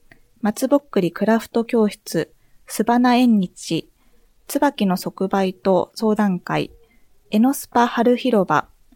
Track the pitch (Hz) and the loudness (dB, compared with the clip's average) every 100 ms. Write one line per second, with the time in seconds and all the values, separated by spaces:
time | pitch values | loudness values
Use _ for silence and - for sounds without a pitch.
0 | _ _ _ _ 208 214 262 285 - - | _ _ _ _ -6 -2 0 0 0 -2
1 | 170 - 202 226 - 233 226 233 214 - | -2 0 0 0 0 -4 -2 0 0 -2
2 | - 165 - _ _ - - - 214 240 | -8 -6 -6 _ _ -20 -10 -4 0 2
3 | 247 240 247 214 180 - - 165 - _ | 4 4 4 2 0 -6 -8 -6 -8 _
4 | _ _ _ _ - 277 285 269 196 180 | _ _ _ _ -8 -2 -2 0 -2 -2
5 | 175 - 190 196 190 185 196 180 - - | -4 -6 -4 -2 -2 -2 0 0 0 -4
6 | 220 214 208 180 - 156 - - _ _ | -2 0 0 -2 -4 -4 -6 -10 _ _
7 | _ _ _ 214 254 285 - 240 240 - | _ _ _ 0 2 0 -2 0 0 2
8 | 240 247 254 214 180 151 - _ _ | 0 2 2 0 2 -2 -4 _ _